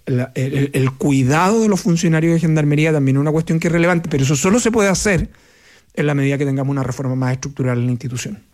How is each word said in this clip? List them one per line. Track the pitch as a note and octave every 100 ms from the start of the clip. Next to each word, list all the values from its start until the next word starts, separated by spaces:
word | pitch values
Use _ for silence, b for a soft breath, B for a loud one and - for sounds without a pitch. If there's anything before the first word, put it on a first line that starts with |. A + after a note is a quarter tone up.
| -
la, | B2+ B2
el, | - C3
el, | C3+ C#3
el | C#3 C3
cuidado | - D3 C3+ B2+ D#3 F#3 A3+
de | A3
los | F#3+
funcionarios | G#3 E3 F3 D#3+ E3
de | E3
Gendarmería | E3 D#3 D3 D3 D#3+
también | D#3 C3+ C3+
es |
una | D3+
cuestión | D#3 D#3+ D#3+
que | E3+
es |
relevante, | E3+ E3+ F3+ E3+
pero | D3
eso | C3+ D3
solo | F#3+ A#3
se | A#3
puede | A3+ G3
hacer | F3+ G#3+ F3 A2 b b b b b b
en | - D3
la |
medida | C#3+ C#3 C#3
que |
tengamos | C#3+ C3+ C3+
una | C#3+
reforma | B2+ B2+ C3+
más | B2+ B2+
estructural | C3 C#3+ - B2+ A#2+
en | B2
la |
institución. | A#2+ B2+ B2 G#3 G#3 -